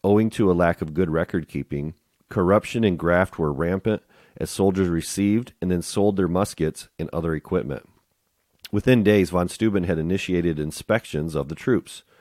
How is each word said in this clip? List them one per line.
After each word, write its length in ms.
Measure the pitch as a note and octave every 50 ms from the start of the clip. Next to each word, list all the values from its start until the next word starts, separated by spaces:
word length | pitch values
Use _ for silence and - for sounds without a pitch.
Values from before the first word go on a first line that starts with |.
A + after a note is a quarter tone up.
| -
owing 280 | G2 G#2 G#2+ A2 A2+
to 200 | - - A2 F#2
a 20 | F2+
lack 300 | F2 F2 E2+ E2+ - F2+
of 120 | D#2 D2+
good 140 | E2 F#2+ D#2+
record 380 | D#2 D#2+ D#2+ - - F2+ D2+ -
keeping, 460 | - C#2+ C#2 - C#2+ C#2+ C#2+ D#2+ E2 _ _ _ _ _ _ -
corruption 540 | - G#2 F2+ F2 G2 G#2 - - - A#2 A2+
and 160 | G2+ F2 D#2
graft 400 | D#2 E2+ F2 F2 F#2 - - -
were 140 | D#2+ D2+ C#2+
rampant 500 | C2+ E2 E2+ F#2 F#2+ - A2+ G#2+ - _ _ _ _ _ _ -
as 140 | - - -
soldiers 380 | - - G2 G2 F#2 F#2+ F#2+ F2
received 640 | E2 E2 D#2 - - F#2+ G2+ G2+ G#2 A#2 B2 - - - -
and 80 | F#2
then 100 | F2+ F2
sold 360 | E2 - - G#2 G2+ G#2 G2
their 120 | F#2+ F#2+ E2
muskets 600 | E2+ F2+ G#2 - - - D#2+ D#2 - - - - _ -
and 100 | E2 - -
other 220 | E2+ E2 E2 D#2+
equipment. 540 | D2+ - - F#2+ F2+ A1 C#2 C#2 - - _ _ _ _ _ _ _ _ _ _ _ _ _ _ _ - - -
Within 320 | G#2 - B2+ B2+ A#2+ G2+
days, 260 | G#2 G#2 G2+ F#2 -
von 180 | F2 F2+ F2 F2
Steuben 360 | - - A2+ A2 G2+ G2 F2
had 140 | F2+ F2 D#2+
initiated 600 | D#2+ E2+ F#2 F#2+ - - F2+ F2 E2+ F2 D#2+ D2+
inspections 800 | D2+ D#2 - - - - G#2+ - - - - D2+ D2+ E2 D2+
of 120 | D2+ C#2 C#2
the 60 | E2
troops, 480 | - - C3+ A#2+ D#2+ - - - - - _ _ _